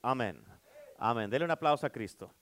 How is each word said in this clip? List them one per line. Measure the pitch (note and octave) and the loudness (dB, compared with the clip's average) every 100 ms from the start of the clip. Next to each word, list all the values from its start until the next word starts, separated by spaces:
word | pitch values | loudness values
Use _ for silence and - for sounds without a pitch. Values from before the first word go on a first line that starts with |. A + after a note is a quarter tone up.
Amén. | A#2+ C3 G#2+ C2+ A1 - _ - - - | -2 0 0 -4 -16 -20 _ -20 -20 -4
Amén." | A2 A#2 G#2 | 0 0 0
Dele | B2+ E3+ | 0 0
un | |
aplauso | D#3+ D#3 D3 C#3+ | 2 2 2 0
a | |
Cristo. | A#2+ G#2 - F#2 _ | -4 -10 -10 -18 _